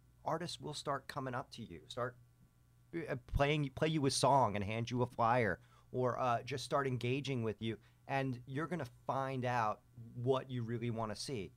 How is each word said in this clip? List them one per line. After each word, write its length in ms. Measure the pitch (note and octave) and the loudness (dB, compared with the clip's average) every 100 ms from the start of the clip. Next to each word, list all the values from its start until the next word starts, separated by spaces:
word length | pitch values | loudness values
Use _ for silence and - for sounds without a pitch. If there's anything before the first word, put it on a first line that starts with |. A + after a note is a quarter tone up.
| _ - | _ -10
artists 360 | C#3 D#3+ E3+ - | -4 -4 -4 -8
will 140 | D3 | -8
start 320 | D3 D3+ C#3 - | -6 -4 -4 -4
coming 300 | D3 C3 B2 | -6 -4 -4
up 160 | - | -6
to 100 | - | -12
you, 160 | G2 E2 - | -12 -12 -8
start, 300 | - B2 - - _ - _ _ _ _ E3+ D3+ | -4 -4 -6 -20 _ -20 _ _ _ _ -6 -4
uh, 60 | C3 - | -6 0
playing, 380 | - C#3+ D3+ C#3 - | 2 4 4 0 0
play 100 | D#3+ | 2
you 180 | D#3+ C3+ | 4 2
a 40 | |
song 460 | - B2+ C#3 A2+ G2+ | 4 6 6 4 2
and 80 | |
hand 260 | G2 A2+ A#2 | -2 -2 -2
you 120 | B2 | 0
a 40 | A#2+ | 0
flyer, 540 | - A2+ B2 G#2+ E2 - - - | 2 4 6 4 2 -6 -20 -6
or, 260 | B2+ B2 - | 0 0 2
uh, 240 | B2+ A#2 | 2 0
just 220 | B2 C#3+ | -2 -8
start 240 | - D3 C3+ | -2 0 2
engaging 560 | B2 B2 C3+ C3 B2+ | 0 0 0 -2 -2
with 180 | A2+ G2+ | -2 -2
you, 140 | A2+ G#2+ - _ - | -4 -4 -10 _ -4
and 320 | C3+ C3+ B2 | -2 0 -4
you're 220 | B2 C3+ E3 | -6 -4 -2
gonna 180 | E3+ B2 - - | -4 -6 -6 -4
find 380 | C3+ C3+ C3 | -2 -2 -2
out 380 | B2 A#2+ G#2+ G#2 _ - - B2 | 0 2 2 0 _ -18 -14 -2
what 340 | B2 C3 C3 | 2 2 0
you 140 | B2 | -4
really 260 | A2+ A#2+ A#2+ | -2 -2 -2
wanna 240 | A2+ G#2+ | -2 -2
see. 380 | G2+ - A#2+ F2 | -4 -6 -6 -6